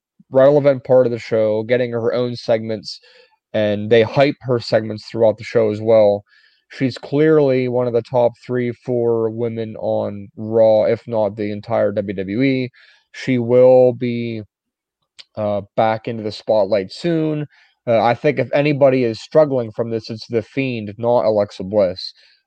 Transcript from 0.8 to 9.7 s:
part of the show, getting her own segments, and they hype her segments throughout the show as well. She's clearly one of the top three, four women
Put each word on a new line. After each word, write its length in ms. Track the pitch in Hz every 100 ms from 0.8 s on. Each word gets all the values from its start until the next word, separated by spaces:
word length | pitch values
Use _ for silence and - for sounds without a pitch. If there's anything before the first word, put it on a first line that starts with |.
part 220 | - 127 127
of 60 |
the 80 | 117
show, 440 | - 113 110 107
getting 280 | 110 123 123
her 220 | 117 113
own 220 | 120 123 120
segments, 640 | - 113 110 110 - - _ _ _ _ _
and 380 | 110 107 104 107
they 100 | 117
hype 360 | 107 - 143 -
her 180 | 123 120
segments 480 | - 117 110 107 -
throughout 300 | 117 113 104
the 60 |
show 260 | 113 120 110
as 100 | 107
well. 420 | 110 110 104 101 - _ _ _ _
She's 260 | - 135 -
clearly 680 | - 143 156 156 143 131 127
one 180 | 123 123
of 80 |
the 80 | 117
top 300 | 113 127 117 117 -
three, 240 | 123 120 117 -
four 440 | 123 117 117 113
women 460 | 110 117 113 110